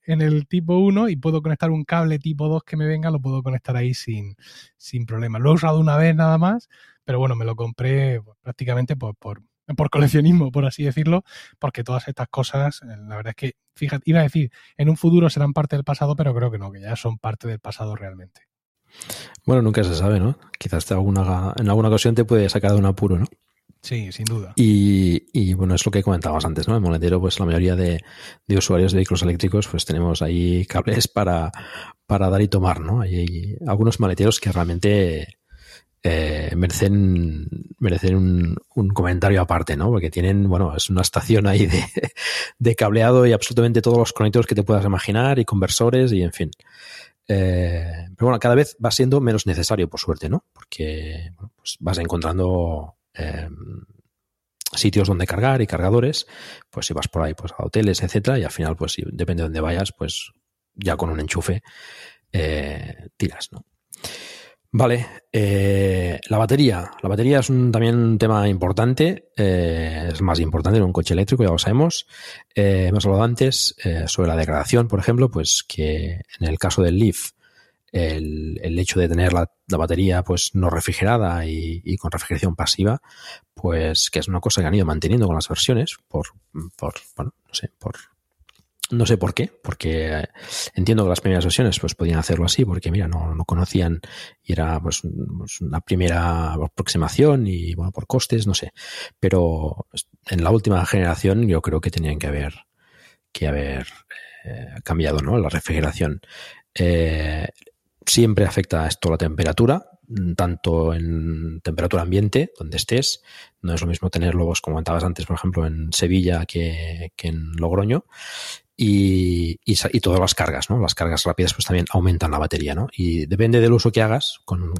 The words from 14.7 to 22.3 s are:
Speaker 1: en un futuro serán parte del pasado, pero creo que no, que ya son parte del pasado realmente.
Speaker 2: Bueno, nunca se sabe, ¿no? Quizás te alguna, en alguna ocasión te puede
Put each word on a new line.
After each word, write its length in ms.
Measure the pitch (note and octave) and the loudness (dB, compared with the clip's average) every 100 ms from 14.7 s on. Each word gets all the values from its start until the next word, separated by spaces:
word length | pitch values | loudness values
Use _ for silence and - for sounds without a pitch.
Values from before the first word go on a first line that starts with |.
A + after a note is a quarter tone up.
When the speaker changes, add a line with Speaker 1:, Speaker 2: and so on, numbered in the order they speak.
| - | -2
Speaker 1:
en 100 | D3 | 0
un 100 | D#3+ | 2
futuro 340 | E3+ F3 E3 | 4 6 4
serán 220 | - C#3+ | 2 0
parte 220 | D3+ D3 C#3+ | 0 -2 -2
del 60 | |
pasado, 320 | C3+ C#3 C#3+ D3 | -4 -2 -2 0
pero 200 | C#3+ A#2+ | 0 0
creo 160 | A#2+ | -2
que 80 | G#2+ | -4
no, 120 | G2 | -10
que 80 | G2 | -12
ya 160 | G2+ A2+ | -8 -6
son 220 | A#2 A2 | -6 -6
parte 300 | A#2 G#2+ A#2+ | -8 -8 -8
del 120 | A2 | -10
pasado 360 | A2 - A2 G#2 | -10 -10 -8 -8
realmente. 460 | G2 F#2 F#2 _ _ _ _ _ _ - - - - - - | -12 -16 -20 _ _ _ _ _ _ -18 -14 -14 -16 -6 2
Speaker 2:
Bueno, 160 | B2+ | 4
nunca 240 | A2 G#2+ F#2 | 4 2 0
se 100 | E2 | 2
sabe, 240 | G2 G#2 | 2 2
¿no? 180 | G2+ D3 - - | 2 -2 -8 -10
Quizás 260 | - E2 - | -6 -4 -2
te 80 | |
alguna, 600 | F#2+ G2 G2 F#2+ F2+ F#2 - | 0 0 2 0 0 -2 -2
en 120 | G#2 | 2
alguna 180 | G#2+ A2 | 2 4
ocasión 260 | A2 A#2 | 4 2
te 120 | A#2 | 2
puede 240 | A2 | 4